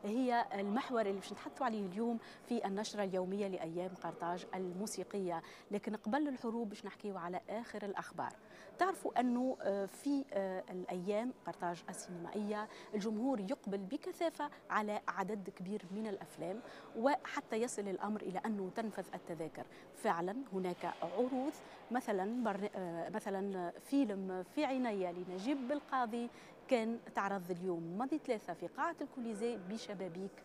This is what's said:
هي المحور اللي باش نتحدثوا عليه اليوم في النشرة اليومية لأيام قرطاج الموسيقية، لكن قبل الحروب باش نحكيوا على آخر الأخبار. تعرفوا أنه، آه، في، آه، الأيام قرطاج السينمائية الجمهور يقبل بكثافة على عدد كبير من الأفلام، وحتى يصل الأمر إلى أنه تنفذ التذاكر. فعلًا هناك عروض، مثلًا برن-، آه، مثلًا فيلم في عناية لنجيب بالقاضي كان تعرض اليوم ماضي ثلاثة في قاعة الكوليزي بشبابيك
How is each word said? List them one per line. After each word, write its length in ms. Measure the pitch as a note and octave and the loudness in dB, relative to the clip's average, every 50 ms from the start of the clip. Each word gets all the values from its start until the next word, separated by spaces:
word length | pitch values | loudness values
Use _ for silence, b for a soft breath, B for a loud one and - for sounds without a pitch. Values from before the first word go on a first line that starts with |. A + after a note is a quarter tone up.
| - | 0
هي 420 | G3+ G#3+ B3+ C4 B3 A#3+ A#3 - - - | 2 4 4 6 6 6 4 4 2 0
المحور 480 | G3+ G3+ G3+ G3+ B3 - - C4 A3+ | 0 2 2 2 2 2 2 2 4
اللي 180 | A3 G3 G3 G3 | 4 4 2 0
باش 120 | F#3 - G3+ | -2 -6 -8
نتحدثوا 320 | - - - - - C#4 | -8 -8 -10 -4 0 0
عليه 200 | B3 A3 G#3+ G3+ | 2 2 2 0
اليوم 340 | F#3 F3 G#3 A#3 A#3 A#3 A3+ B B B B B - | 0 0 2 2 2 2 0 B B B B B 0
في 160 | A#3+ A#3 - | 0 0 2
النشرة 360 | G3 G3 G3 G#3+ - - G#3 G3+ | 0 0 0 -2 -2 0 0 0
اليومية 440 | F#3+ F3+ F#3 F#3 F#3 F#3+ G3+ G#3 | 2 4 2 2 2 2 0 0
لأيام 440 | G3 F#3 - - E3 E3 F3 F3+ F#3 F3+ - - | 0 0 -2 -2 -2 0 0 -2 -2 -4 -4 -4
قرطاج 420 | E3+ E3 - E3+ E3+ F3 F3+ F3 - - | -4 -4 -2 0 0 0 -2 -2 -4 -4
الموسيقية، 880 | F#3 F#3+ F3+ F3 F#3 G#3 G#3 - - F3+ - - G3+ F#3+ F3 E3+ E3 B B B B B B | -2 -2 -2 -2 -2 -2 -2 -2 -4 -4 -2 -2 0 0 2 0 0 B B B B B B
لكن 240 | G3+ G#3 - A3+ G#3 | -4 -2 0 -2 -4
قبل 320 | G#3+ - G#3+ G#3+ C#4+ D#4 | -2 0 2 4 4 4
الحروب 420 | D4 C4 B3 - A#3 A3 A#3 A#3 G#3 | 2 0 0 -2 -2 0 0 -2 -2
باش 160 | G#3 - - | -4 -6 -8
نحكيوا 340 | G3+ - - - G#3 G3 F#3 | -10 -10 -6 -6 -4 -4 -2
على 220 | E3 F3 F3+ - - - | -4 -2 -2 -4 -4 -2
آخر 360 | G3 A3 A#3 - - G#3 G#3 | -4 -4 -4 -4 -6 -4 -4
الأخبار. 480 | G3+ F#3+ - - - - - C3 - - - B B B B B B B - | -2 -2 -2 -4 -4 -4 -4 -4 -4 -4 -8 B B B B B B B 4
تعرفوا 400 | E4+ F#4+ F4+ - - - - - | 4 4 4 2 -2 2 4 6
أنه، 380 | B3 B3+ A#3+ B3 B3+ C4 C4 - | 6 6 6 6 4 4 2 2
آه، 240 | - - G3 G3+ G3 | 2 2 4 4 2
في، 400 | F#3+ - - - C#4 C#4+ C#4 C4+ - - | 0 -4 -2 2 4 4 4 2 2 0
آه، 300 | G3+ G3 F#3+ F#3 F#3 - - | 2 2 2 0 -2 -4 -4
الأيام 640 | F3+ F#3 F3+ - F3+ F#3 F3 G3 G#3 G#3 A#3 B3+ B3+ - - | -4 -4 -2 -2 -2 -2 0 2 2 2 2 0 -4 -4 -6
قرطاج 380 | F3 E3 - F3+ F3 F3 E3+ - - | -6 -4 -2 0 -2 -2 -2 -6 -8
السينمائية 800 | F#3 - - - F3+ E3+ E3+ - - G#3 G#3 G#3 G#3+ G#3 G#3+ G#3+ B B B B B | -8 -8 -8 -8 -6 -6 -6 -4 -2 -2 0 0 0 -2 -2 -4 B B B B B
الجمهور 460 | G#3+ F#3 A3+ A3 G#3 A#3 C#4 C4+ G#3+ | 0 0 2 0 2 4 4 4 2
يقبل 380 | G3 F#3 C4+ - - G3+ F#3+ | 2 0 -2 -2 -2 -2 -2
بكثافة 720 | G3+ G3 F#3 B3+ D4+ - F#4 F4 - F4 E4 - - D4 D4 B B B B | -2 -2 -2 -4 -4 -4 -6 -2 2 0 0 2 0 -4 -4 B B B B
على 320 | F3 G3+ G#3+ G#3 G#3 G#3 - | 2 2 2 2 0 -2 -2
عدد 420 | - - F3+ G3 F3+ G#3+ G3+ F#3 G3+ | -2 0 0 0 0 0 -4 -4 -8
كبير 320 | - - F3+ F3+ G#3 G#3 - F3 | -8 -6 -4 -4 -4 -4 -4 -4
من 160 | F#3+ G#3 A3 | -4 -4 -2
الأفلام، 520 | A3 G3 - F3 - - - D3+ E3+ F#3+ A#3+ - B B B B B B | -2 -4 -4 -6 -10 -8 -6 -4 -4 -4 -4 -6 B B B B B B
وحتى 580 | A3+ A3+ C#4 D4 - - - - D4 C#4+ - A#3 | 4 6 6 6 6 0 -2 -4 -4 -2 0 0
يصل 260 | A3 A#3 B3 - - G#3 | 2 2 2 0 -2 -2
الأمر 340 | G3+ F#3 - - G#3 G#3+ G#3+ | 0 0 0 0 0 0 0
إلى 180 | - - F3+ F#3 - | -2 -2 -4 -2 0
أنه 260 | A#3 G#3+ G3+ F#3+ F#3 E3+ | 0 0 0 0 -2 -2
تنفذ 300 | - A3 G#3+ G3 - F3 - - | -2 -2 -2 -2 -4 -6 -4 -6
التذاكر. 520 | F3 - - F3 D#3 E3 D#3 - - - - B B B B - | -8 -4 -6 -4 -4 -4 -6 -4 -8 -10 -10 B B B B -16
فعلًا 400 | - - A3 F3 E3+ E3+ F#3 G#3 C4 C#4 - G3 | 0 2 2 4 4 2 0 0 -2 -4 -2 -2
هناك 400 | F#3+ F#3 F3+ F3 - - E3+ - - | 0 2 2 0 0 0 -2 0 0
عروض، 520 | - E3+ F3 G3+ B3 B3+ C4+ B3+ C4 D4+ D4+ - B B B B B B | -2 -2 2 2 2 4 4 2 0 0 -2 -4 B B B B B B
مثلًا 520 | A3+ B3 - - G#3 F#3 F#3+ G3+ A#3 B3+ A#3+ | 0 0 2 2 2 2 4 2 2 2 2
برن-، 260 | A3 G3 G3 G3 G#3 - | 2 2 2 0 -2 -2
آه، 340 | - F#3 F3 E3 E3+ E3 F3 | -2 -2 -2 -2 -2 -2 -2
مثلًا 640 | F3+ G#3+ - A3 G3 F#3+ G3 G3+ G3 F#3 F3 E3+ - - | -2 -2 -2 0 0 0 0 0 0 0 -2 -2 -4 -6
فيلم 640 | - - C#4 C#4 C#4 G#3 G3+ G3 F#3+ F#3 F#3 F#3 F3+ - - | -4 2 6 6 6 6 4 0 0 0 0 -2 -4 -2 0
في 100 | D4 D4+ | 2 2
عناية 460 | C4 C4+ C4 B3+ A#3+ G#3 G3 F#3 F3+ | 4 4 4 4 4 4 4 2 2
لنجيب 560 | E3+ F3+ F3+ F3+ F3+ F#3+ F#3+ B3 D4+ C#4 B3+ | 0 -2 -4 -4 -4 -2 2 2 2 2 2
بالقاضي 640 | A#3+ D4 D4 - - - C4 B3 A3+ A3+ A#3+ A#3+ A#3+ B B B B B B - | 2 0 0 0 2 2 2 4 4 2 -2 -2 -2 B B B B B B 2
كان 320 | - C4 A#3 A3+ A3 A#3 A#3 - - - | 4 4 6 6 2 0 -2 -4 -4 0
تعرض 360 | A#3 G3+ G3 G3 G3+ F3 F3 | 0 2 2 2 0 0 -2
اليوم 460 | F#3 E3+ F3+ F#3 F3 E3+ E3+ E3 F3 | -2 0 2 0 0 0 0 -2 -2
ماضي 200 | G3+ B3 C4+ D#4+ | -2 0 0 0
ثلاثة 360 | D4+ - - A#3+ G#3 - - E3+ | 0 2 0 0 0 0 -4 -6
في 140 | - F3+ | -4 -4
قاعة 280 | E3+ - - C#4+ E4+ E4 - | -6 -2 0 0 0 0 -2
الكوليزي 560 | D4+ C4+ - C#4 A#3 A3+ A3+ F#3+ A3 A#3 A#3+ G#3 F3+ F3+ | -6 -6 -4 -4 -4 -2 -2 0 0 0 0 -2 -4 -6
بشبابيك 640 | G#3+ A3+ - - G#3 F3 F#3+ F3+ E3 F3+ F#3+ G3 - - - | -6 -6 -4 -6 -4 -4 -4 -4 -4 -4 -6 -6 -6 -10 -18